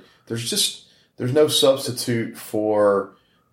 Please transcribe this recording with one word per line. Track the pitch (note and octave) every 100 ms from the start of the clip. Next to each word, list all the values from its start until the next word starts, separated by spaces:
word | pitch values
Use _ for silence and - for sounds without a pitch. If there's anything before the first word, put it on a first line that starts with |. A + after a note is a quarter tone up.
| - _ -
there's | A2+ A#2+
just, | G#3 - - _ _ _ -
there's | B2
no | D3 D3+
substitute | - C#3 C3+ - B2 - A#2 A2+ -
for | - G#2+ G#2+ G#2 G#2 G2 G2 _ _ _ _